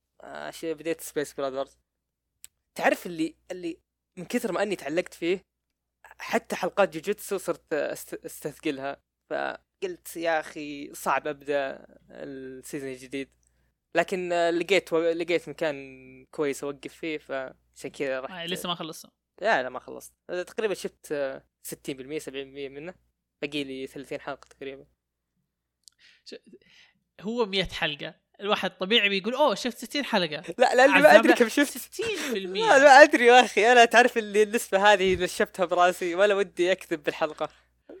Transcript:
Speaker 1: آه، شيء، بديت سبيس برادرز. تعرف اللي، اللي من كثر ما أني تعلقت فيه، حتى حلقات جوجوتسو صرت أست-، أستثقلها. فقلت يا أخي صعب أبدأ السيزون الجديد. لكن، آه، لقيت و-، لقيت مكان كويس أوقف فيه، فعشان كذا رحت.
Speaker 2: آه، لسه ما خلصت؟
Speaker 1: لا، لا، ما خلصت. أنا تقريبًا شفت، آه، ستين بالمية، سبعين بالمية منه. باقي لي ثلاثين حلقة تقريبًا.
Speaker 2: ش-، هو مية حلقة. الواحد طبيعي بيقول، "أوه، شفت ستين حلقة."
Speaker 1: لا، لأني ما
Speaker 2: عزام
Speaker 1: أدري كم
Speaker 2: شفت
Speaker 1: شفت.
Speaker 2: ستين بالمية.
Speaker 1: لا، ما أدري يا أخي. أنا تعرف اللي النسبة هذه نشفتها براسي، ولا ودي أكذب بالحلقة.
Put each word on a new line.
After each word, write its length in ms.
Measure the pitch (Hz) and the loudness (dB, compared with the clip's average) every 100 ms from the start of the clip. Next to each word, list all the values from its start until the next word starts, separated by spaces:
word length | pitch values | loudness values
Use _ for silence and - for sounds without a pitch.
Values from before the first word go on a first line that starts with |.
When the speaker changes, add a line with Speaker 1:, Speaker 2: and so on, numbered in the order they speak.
| _ _ | _ _
Speaker 1:
آه، 300 | - 147 147 | -18 -14 -14
شيء، 220 | - 165 | -10 -8
بديت 280 | 151 156 160 | -8 -6 -8
سبيس 320 | - - 143 | -8 -8 -8
برادرز. 440 | - 139 131 135 _ _ _ _ _ _ _ - _ _ - | -6 -8 -6 -10 _ _ _ _ _ _ _ -20 _ _ 0
تعرف 300 | 220 285 190 | 2 2 -4
اللي، 300 | 170 160 - - | -6 -6 -6 -16
اللي 280 | 185 175 - _ _ _ - | -12 -10 -12 _ _ _ -18
من 80 | 170 | -6
كثر 260 | 240 226 | -4 -2
ما 120 | 170 | -2
أني 120 | 202 180 | -2 -4
تعلقت 380 | - 165 180 | -6 -6 -6
فيه، 280 | - 170 185 _ _ _ _ _ _ | -6 -4 -4 _ _ _ _ _ _
حتى 520 | - - - 226 - 202 | -20 -18 -4 -4 -4 -6
حلقات 380 | 180 - 190 | -4 0 0
جوجوتسو 440 | 156 151 208 - 196 | 0 -8 -8 -6 -8
صرت 360 | - 165 - | -6 -8 -6
أست-، 520 | 151 143 - - - 160 | -4 -4 -8 -12 -14 -14
أستثقلها. 800 | - 160 - 160 135 139 143 _ _ - | -12 -12 -8 -8 -6 -8 -12 _ _ -10
فقلت 880 | 143 139 - _ _ 196 175 - 175 | -6 -6 -8 _ _ -12 -12 -14 -6
يا 220 | 165 160 | -2 -2
أخي 540 | 156 160 147 143 147 | -4 -10 -12 -12 -14
صعب 340 | - - 135 151 | -8 -2 -2 -2
أبدأ 580 | 143 139 143 135 - - - _ | -8 -4 -4 -4 -8 -18 -20 _
السيزون 800 | 60 143 135 131 131 - 156 135 | -16 -14 -14 -14 -18 -14 -12 -12
الجديد. 400 | 127 131 139 135 _ _ _ _ _ _ 165 | -14 -12 -12 -12 _ _ _ _ _ _ -2
لكن، 360 | 170 185 180 | -2 -2 -4
آه، 160 | 170 170 | 0 0
لقيت 440 | 170 170 190 - | 0 0 0 0
و-، 180 | 165 165 | -2 0
لقيت 380 | 170 170 165 - | -2 -2 -2 -4
مكان 760 | 143 160 139 135 131 131 131 131 | -6 -6 -6 -12 -20 -20 -20 -14
كويس 320 | - 143 135 | -6 -4 -4
أوقف 300 | 143 143 - | -8 -10 -14
فيه، 240 | - 165 151 | -12 -8 -8
فعشان 760 | - 135 131 - _ - 139 - | -8 -10 -10 -14 _ -18 -14 -8
كذا 200 | 139 131 | -6 -6
رحت. 140 | 127 | -8
Speaker 2:
آه، 120 | 180 170 | -12 -10
لسه 240 | 175 180 | -8 -6
ما 60 | 170 | -8
خلصت؟ 340 | 165 160 - _ _ - | -10 -14 -20 _ _ -6
Speaker 1:
لا، 220 | 202 175 | 0 0
لا، 60 | 127 | 0
ما 100 | 127 | -8
خلصت. 340 | - 127 - _ - | -14 -16 -18 _ -12
أنا 140 | 180 | -10
تقريبًا 300 | 180 - 214 | -8 -6 -4
شفت، 380 | 180 190 _ - | -4 -10 _ -10
آه، 320 | 147 139 139 _ _ | -6 -6 -8 _ _
ستين 340 | - - - 131 | -18 -14 -12 -12
بالمية، 220 | 131 156 | -10 -10
سبعين 260 | 147 135 135 | -10 -12 -12
بالمية 240 | 139 135 | -12 -14
منه. 240 | 139 160 - _ _ _ _ | -12 -16 -18 _ _ _ _
باقي 220 | 151 147 | -8 -6
لي 240 | 135 131 131 | -6 -8 -10
ثلاثين 340 | 147 127 143 | -14 -12 -12
حلقة 260 | - 135 _ | -12 -14 _
تقريبًا. 380 | - 135 135 143 _ _ _ _ _ _ _ _ _ _ _ _ _ - | -16 -16 -16 -20 _ _ _ _ _ _ _ _ _ _ _ _ _ -20
Speaker 2:
ش-، 100 | - _ - _ _ _ _ _ _ | -20 _ -20 _ _ _ _ _ _
هو 240 | 196 240 214 | -8 -4 -2
مية 180 | 190 | -2
حلقة. 520 | 175 - 160 147 156 - _ - | -4 -4 -6 -6 -12 -16 _ -10
الواحد 380 | 202 208 190 - | -4 -2 -4 -6
طبيعي 320 | 185 233 202 | 0 2 2
بيقول، 240 | 196 190 | 0 -2
"أوه، 220 | 254 294 196 | 0 2 0
شفت 220 | 254 - | -4 -8
ستين 280 | 240 294 262 | -8 -6 -2
حلقة." 380 | 214 170 147 165 170 | -2 -2 -6 -6 0
Speaker 1:
لا، 180 | 247 - | 2 6
لأني 160 | 262 | 6
ما 60 | 277 | 8
Speaker 2:
عزام 220 | 294 - | 8 8
Speaker 1:
أدري 140 | 269 | 8
كم 160 | - 226 | 4 4
Speaker 2:
شفت 280 | - 285 247 | 2 0 -2
Speaker 1:
شفت. 0 | |
Speaker 2:
ستين 560 | - - 453 381 294 | -12 -8 -6 -6 -6
بالمية. 280 | 226 359 381 | -6 -6 -2
Speaker 1:
لا، 160 | 453 285 | 4 8
ما 120 | 285 | 10
أدري 360 | 269 302 - 233 | 12 10 8 8
يا 200 | 247 226 | 8 6
أخي. 260 | - 220 | 4 6
أنا 140 | 247 233 | 8 8
تعرف 320 | 226 247 240 | 6 4 2
اللي 260 | 208 202 | -2 0
النسبة 500 | 214 226 - 190 208 | 0 0 -2 2 6
هذه 300 | 202 190 180 | 6 4 0
نشفتها 420 | 175 - 208 - 175 | -2 -2 -4 -2 -2
براسي، 500 | 175 180 175 180 170 | 2 2 2 -4 0
ولا 200 | 208 196 | 2 2
ودي 360 | 196 - 175 | -2 -2 0
أكذب 320 | 185 - 165 | 0 -4 -8
بالحلقة. 460 | 156 - 160 - 151 _ _ _ - 381 | -6 -4 -4 -6 -10 _ _ _ -20 -20